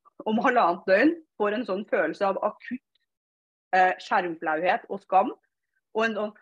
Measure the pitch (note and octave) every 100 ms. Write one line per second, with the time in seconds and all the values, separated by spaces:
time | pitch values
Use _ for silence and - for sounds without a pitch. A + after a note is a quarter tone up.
0 | _ _ G#3+ A3 B3+ B3 F3 F3+ - F#3+
1 | D4 E4 - _ G#3 G#3 A3+ F#3+ G#3+ A3
2 | D#3 - G3 F#3+ G#3+ - - B3+ - _
3 | _ _ _ _ _ _ _ F#3 F#3 -
4 | - A3 F3+ D#3+ E3 D#3 F3+ A3+ - G3
5 | - F#3+ A#3 - _ _ _ _ _ G#3+
6 | A3+ G#3+ G#3 -